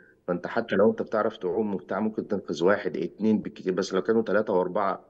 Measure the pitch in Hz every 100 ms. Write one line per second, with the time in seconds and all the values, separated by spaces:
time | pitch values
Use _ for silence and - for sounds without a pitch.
0 | - _ - 87 - 120 113 98 113 110
1 | - 107 107 - 90 92 107 92 - 98
2 | 107 110 - 98 - 80 87 104 92 -
3 | 85 - 110 107 92 - 92 90 92 92
4 | 101 113 110 101 110 92 90 101 98 87